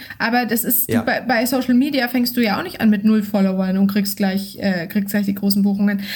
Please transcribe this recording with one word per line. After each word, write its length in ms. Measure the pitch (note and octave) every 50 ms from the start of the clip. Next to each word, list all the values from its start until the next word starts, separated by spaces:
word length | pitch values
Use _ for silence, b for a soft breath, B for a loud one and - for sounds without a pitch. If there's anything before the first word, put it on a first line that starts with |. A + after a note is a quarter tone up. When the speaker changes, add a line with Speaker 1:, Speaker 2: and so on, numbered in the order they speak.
| B B B
Speaker 1:
Aber 280 | B - A3+ A#3 B3 B3
das 180 | A3 B3 A#3+ -
ist, 260 | A#3 A#3 - - -
Speaker 2:
Ja. 120 | A3+ A#3 A3+
Speaker 1:
bei, 160 | C4 A#3 -
bei 240 | - - B3+ A3 B3
Social 280 | A#3+ C4+ C4 B3+ - B3
Media 320 | A#3+ C4+ D4+ C#4+ C4 A#3+
fängst 280 | B3 B3+ B3+ A#3+ B3 -
du 40 | A#3+
ja 160 | A#3 G#3 G3
auch 60 | - E4+
nicht 160 | F#4 - -
an 80 | - A3
mit 140 | G#3+ G#3 G#3
null 180 | A3 A3 G#3+
Followern 560 | G3+ - - G3+ F#3+ F#3+ F#3+ F#3+ F#3+ F#3+ F#3
und 100 | F#3+ G3+
kriegst 280 | G3 G3 G#3 G3 G3 -
gleich, 400 | - G3+ F#3+ F#3+ G3 G3 - - -
äh, 280 | - G3+ F#3 F3 D#3+
kriegst 240 | - - G#3+ G3 G3
gleich 140 | - G#3 G3+
die 80 | G3+ G3
großen 260 | G3+ G3+ G3+ G3 G3+
Buchungen. 400 | G3 G3+ G3 G3+ G3+ G3+ G3+ G3 G3 B B